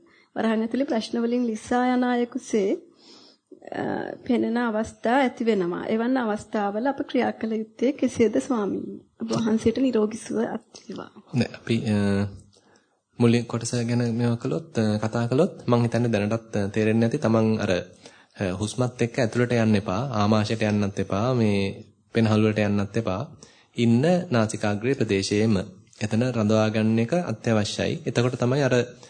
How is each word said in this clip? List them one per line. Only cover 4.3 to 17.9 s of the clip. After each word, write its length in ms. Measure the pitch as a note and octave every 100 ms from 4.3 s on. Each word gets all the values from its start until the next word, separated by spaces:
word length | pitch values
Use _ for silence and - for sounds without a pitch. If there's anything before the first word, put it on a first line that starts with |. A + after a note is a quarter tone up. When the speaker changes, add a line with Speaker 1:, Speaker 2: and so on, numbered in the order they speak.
| A#3 A3 A#3
Speaker 1:
අවස්ථා 600 | A#3+ G#3+ A3+ - A3 C4
ඇති 260 | B3+ B3
වෙනවා. 400 | A3+ G3+ F3 F3+ -
එවන් 300 | A3 A#3 C4
අවස්ථාවල 680 | A3+ G#3+ - A3 G3+ G#3 C4+
අප 140 | C4+
ක්‍රියා 300 | C#4+ C4 A3
කළ 200 | G#3+ A3+
යුත්තේ 400 | A3 A3 - B3
කෙසේද 440 | C#4+ B3+ - A3 C4+
ස්වාමීනි? 600 | - A#3+ G3 - - G3 -
ඔබ 140 | _ A3+
වහන්සේට 480 | A3+ A3+ A3 A#3 A#3+
නිරෝගී 420 | C4+ A3+ G#3+ A3+
සුව 180 | - G#3+
අත්වේවා. 680 | A#3 A3 - - - - - -
Speaker 2:
හොඳයි. 260 | - B2 -
අපි, 240 | - - A#2 A2
අ, 100 | G#2 G2+ G2 G2+ - - _ _ _ _ _ _ -
මුලින් 280 | A#2+ A#2 A#2
කොටස 260 | A#2 A#2 B2
ගැන 220 | A#2 A#2+ A#2+
මේවා 260 | A2+ A#2+ A#2
කළොත්, 360 | C3+ D#3+ -
අ, 100 | - A2 G#2
කතා 260 | G#2+ A#2+ A#2+
කළොත් 280 | B2+ F#3 -
මං 200 | - A#2+
හිතන්නේ 300 | A#2+ A#2 A#2+
දැනටත්, 400 | G#2+ G#2 A2+ -
අ, 160 | G#2+ G2
තේරෙන්නේ 340 | A2 G#2+ A2+
නැති 160 | A2+ -
තමන් 300 | A2 A2+ A2 G#2+
අර, 160 | G2+ F2 -